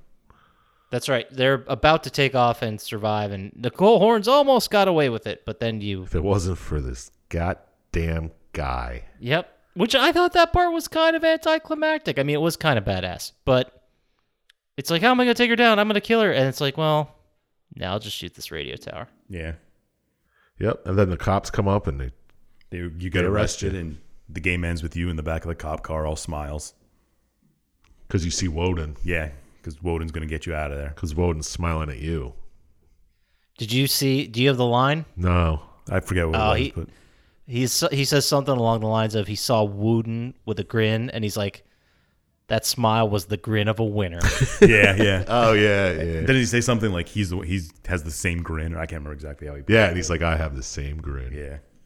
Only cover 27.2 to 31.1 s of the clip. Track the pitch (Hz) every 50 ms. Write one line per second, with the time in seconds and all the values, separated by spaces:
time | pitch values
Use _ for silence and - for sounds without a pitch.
27.2 | _ _ _ _ _ _ _ _ _ _ _ _ _ _ _ _ - - - 92
28.2 | 80 87 - - 98 87 76 82 87 92 87 82 76 78 80 - - 87 87 82
29.2 | 78 76 - - - - _ _ - 85 76 78 90 87 82 80 80 80 80 82
30.2 | 78 76 80 76 - 85 80 76 76 71 71 71 71 73 73 - 92 78